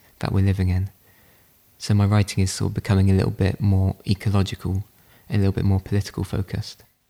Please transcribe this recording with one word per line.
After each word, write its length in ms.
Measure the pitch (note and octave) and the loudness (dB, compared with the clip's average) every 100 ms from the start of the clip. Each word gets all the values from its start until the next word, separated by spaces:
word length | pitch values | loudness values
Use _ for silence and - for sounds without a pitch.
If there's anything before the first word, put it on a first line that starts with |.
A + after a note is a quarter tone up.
| _ - | _ -10
that 120 | - | -4
we're 140 | G2+ | 0
living 240 | G2 F#2+ F#2 | 2 2 0
in. 220 | F#2 G2 - _ _ _ _ _ _ _ _ | 0 -2 -8 _ _ _ _ _ _ _ _
So 160 | - | 0
my 100 | G#2 | 2
writing 400 | G2 G#2+ G2 - | 4 2 2 0
is 80 | F#2+ | -2
sort 200 | - G2 | -2 -4
of 20 | |
becoming 360 | G#2 - G2 G2 | -2 0 2 4
a 40 | |
little 160 | F#2+ A2 | 4 2
bit 320 | G#2+ G2 - | 0 -2 0
more 340 | G2+ F#2+ F#2+ - - | 0 2 2 -2 -4
ecological, 800 | G2 G#2+ G2+ F#2+ - F#2 F#2+ - _ _ _ - | -4 0 0 -2 -4 -6 -6 -6 _ _ _ -6
a 80 | G#2+ | -2
little 140 | G2 | 0
bit 120 | F#2+ | 0
more 160 | G2+ F#2+ | 0 0
political 420 | - G2+ - - | 0 -4 -4 -6
focused. 640 | G2 - F#2+ - - - _ _ _ | -6 -6 -6 -8 -10 -14 _ _ _